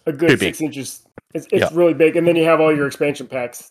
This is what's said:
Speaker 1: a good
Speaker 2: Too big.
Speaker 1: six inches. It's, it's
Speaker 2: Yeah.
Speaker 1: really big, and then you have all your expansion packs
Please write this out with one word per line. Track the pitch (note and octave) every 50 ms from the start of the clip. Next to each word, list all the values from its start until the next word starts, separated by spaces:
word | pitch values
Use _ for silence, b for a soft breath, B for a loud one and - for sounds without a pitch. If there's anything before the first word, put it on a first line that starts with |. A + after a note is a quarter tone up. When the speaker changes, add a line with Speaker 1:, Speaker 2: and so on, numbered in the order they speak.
| _
Speaker 1:
a | E3
good | D3+ C3+ E3 D#3+
Speaker 2:
Too | C3+
big. | G2 G2 E2+ -
Speaker 1:
six | -
inches. | D#3 D3 B2+ C#3 C3 - - - _ _ _ - - _ -
It's, | E3 D3+ -
it's | - F3+ - -
Speaker 2:
Yeah. | D#3 E3+
Speaker 1:
really | F3 E3+ D#3
big, | C3+ D#3+ D#3+ D#3+
and | E3+ E3
then | F3 E3+
you | E3 D#3+
have | D#3+ E3 D#3
all | D#3+ D#3 D#3
your | D3 C#3+
expansion | C#3 C3 - D#3 D3 C#3 - C3
packs | - C3 C3 B2 A#2+ - - - -